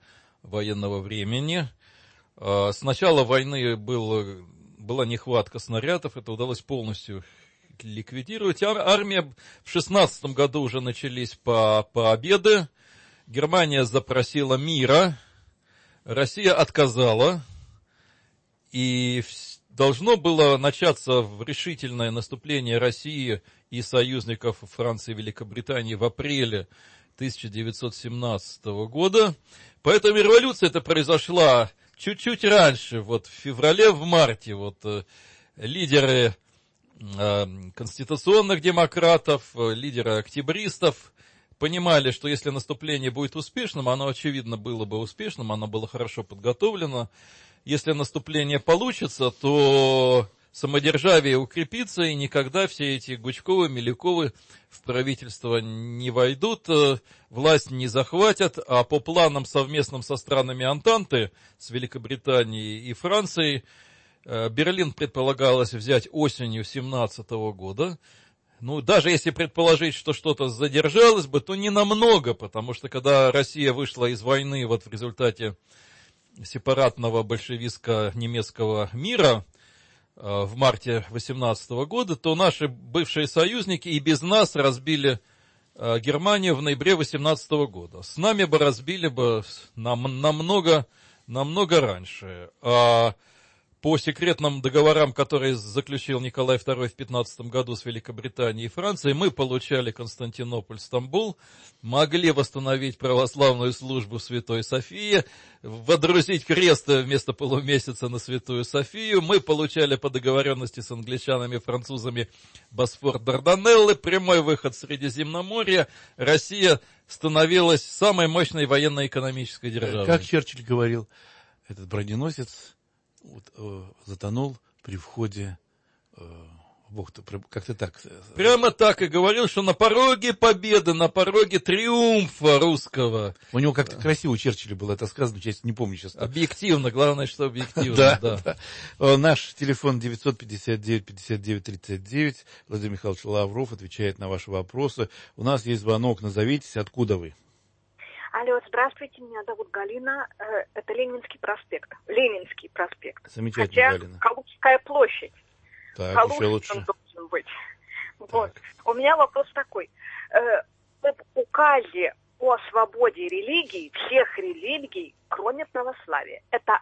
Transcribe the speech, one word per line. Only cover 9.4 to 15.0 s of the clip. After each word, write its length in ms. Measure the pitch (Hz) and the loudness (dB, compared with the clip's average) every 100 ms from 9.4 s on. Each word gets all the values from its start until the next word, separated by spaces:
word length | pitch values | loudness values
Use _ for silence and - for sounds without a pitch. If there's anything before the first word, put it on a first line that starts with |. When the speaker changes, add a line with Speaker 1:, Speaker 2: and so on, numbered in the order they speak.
| - - | -20 -20
Speaker 1:
в 80 | - | -6
шестнадцатом 640 | 175 - 196 170 - 139 | -6 0 2 2 0 -8
году 300 | 131 143 147 | 0 0 2
уже 180 | 127 131 | -4 -4
начались 540 | 127 - 139 123 120 | -6 -8 -8 -8 -10
по-, 480 | - 123 113 110 107 - | -6 0 4 6 4 2
победы. 760 | 117 113 113 156 202 208 208 156 _ _ _ _ _ _ | 0 2 2 2 4 6 4 2 _ _ _ _ _ _
Германия 580 | 120 151 180 156 139 | -4 0 2 2 2
запросила 720 | 120 127 - 127 120 147 135 | 2 0 0 -2 0 -2 0
мира. 640 | 131 156 151 127 151 | 0 0 0 4 6